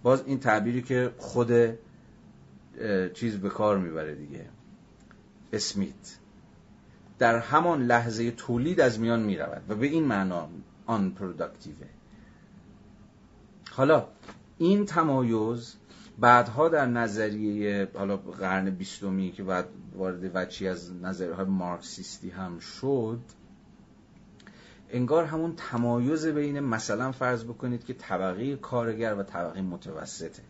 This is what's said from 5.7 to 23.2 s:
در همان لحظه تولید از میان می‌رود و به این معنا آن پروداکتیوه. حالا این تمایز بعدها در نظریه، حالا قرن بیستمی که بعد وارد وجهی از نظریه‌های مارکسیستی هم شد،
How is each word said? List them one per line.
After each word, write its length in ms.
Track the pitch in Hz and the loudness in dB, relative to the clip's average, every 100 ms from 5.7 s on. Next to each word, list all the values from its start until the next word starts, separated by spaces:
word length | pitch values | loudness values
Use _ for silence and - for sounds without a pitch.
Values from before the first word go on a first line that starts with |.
| 101 95 - - - - - - - - - - - - - | -2 -4 -6 -20 -20 -20 -20 -20 -20 -20 -20 -20 -20 -20 2
در 200 | 120 117 | 4 4
همان 440 | 113 151 175 156 | 4 4 4 2
لحظه 480 | 120 120 117 110 117 | 4 4 4 -2 -4
تولید 500 | 120 - 120 143 180 | -4 -4 0 2 4
از 180 | 135 110 | 4 4
میان 240 | 113 117 | 0 2
می‌رود 380 | 107 85 71 76 - | 0 -2 -4 -8 -6
و 60 | 104 | -2
به 120 | 139 | 0
این 160 | 160 | 2
معنا 460 | 147 101 95 87 78 85 - - - | 2 2 0 -2 -6 -14 -18 -14 -2
آن 260 | 110 95 | 0 0
پروداکتیوه. 760 | - 95 85 80 - - 73 67 - - - - - - - - - - - - - - - - - - | -2 -8 -6 -8 -8 -18 -16 -18 -20 -20 -20 -20 -20 -20 -20 -20 -20 -20 -20 -20 -20 -20 -20 -20 -20 -14
حالا 360 | - 135 151 - - - - - - | 2 6 6 4 -16 -20 -20 -20 0
این 280 | 165 202 208 | 4 4 4
تمایز 920 | 160 160 135 120 113 107 120 117 - - - - - | 2 4 4 2 2 0 -2 -8 -20 -20 -20 -20 4
بعدها 500 | 120 120 117 117 160 | 8 8 8 2 4
در 160 | 160 127 | 4 2
نظریه، 1000 | 120 117 104 107 107 107 104 104 101 95 | 2 0 0 -2 0 -2 0 0 0 -2
حالا 240 | 95 98 98 | -2 -2 -2
قرن 520 | - 95 95 95 95 | -6 -6 0 0 0
بیستمی 640 | 92 95 - 98 95 92 | -4 -8 -8 -4 -2 -2
که 120 | 87 | -4
بعد 240 | 95 90 87 - - 92 | -2 -2 -2 -12 -18 -6
وارد 400 | 92 87 92 92 | -4 -4 -4 -4
وجهی 320 | 90 - 92 | -4 -4 -4
از 260 | 90 87 | -4 -8
نظریه‌های 520 | 90 90 90 90 85 95 | -10 -8 -4 -6 -4 -2
مارکسیستی 840 | 95 87 87 - - 92 - 95 | 0 -2 -6 -10 -14 -14 -12 -12
هم 300 | 87 92 85 | -10 -10 -10
شد، 600 | - - 131 139 110 120 | -14 -8 -2 0 -2 -6